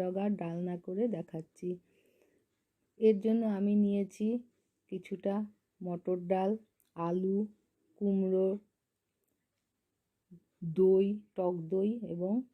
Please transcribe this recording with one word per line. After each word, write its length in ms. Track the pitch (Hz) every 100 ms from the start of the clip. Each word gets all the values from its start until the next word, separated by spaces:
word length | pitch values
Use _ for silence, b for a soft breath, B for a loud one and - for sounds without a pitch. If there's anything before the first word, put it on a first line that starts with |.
ডগার 300 | 185 185 202 196
ডালনা 360 | 170 170 180 175 -
করে 180 | 185 240 185
দেখাচ্ছি। 520 | 170 160 160 _ 180 180 b b b b b b b _ _ _ _ _ 220
এর 100 | 202
জন্য 180 | 220 226 226 202
আমি 140 | 202 208
নিয়েছি 420 | 202 202 196 - 214 240 247 _ _ _ _
কিছুটা 460 | 190 185 185 196 196 214 - _ _ 180
মটর 320 | 175 - 180 175
ডাল, 180 | 185 190 220 - _ _ - 170
আলু, 300 | 180 190 196 214 - _ _ _ _
কুমড়ো, 500 | 202 196 190 185 190 202 - _ _ _ _ _ _ _ _ _ _ _ _ _ _ _ _ 175 _ _ 170 160
দই, 280 | 185 190 196 208 - -
টক 180 | 180 180 160
দই 180 | 190 202 233 196
এবং 180 | 170 180 226 254